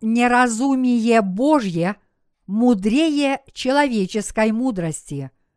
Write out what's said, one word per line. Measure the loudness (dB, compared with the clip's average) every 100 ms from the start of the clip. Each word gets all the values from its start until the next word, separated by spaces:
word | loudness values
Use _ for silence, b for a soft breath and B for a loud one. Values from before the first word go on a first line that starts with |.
неразумие | -2 0 2 4 2 0 0 0 0 0 2 2
Божье | 2 0 2 2 2 -2 -4 -4 _ _ _ _ -8
мудрее | 0 2 2 2 0 0 0 -2 -2 _
человеческой | -8 -2 2 2 0 -2 -4 -6 -2 -2
мудрости. | 0 -4 -4 -6 -8 -10 -12 -12 _ _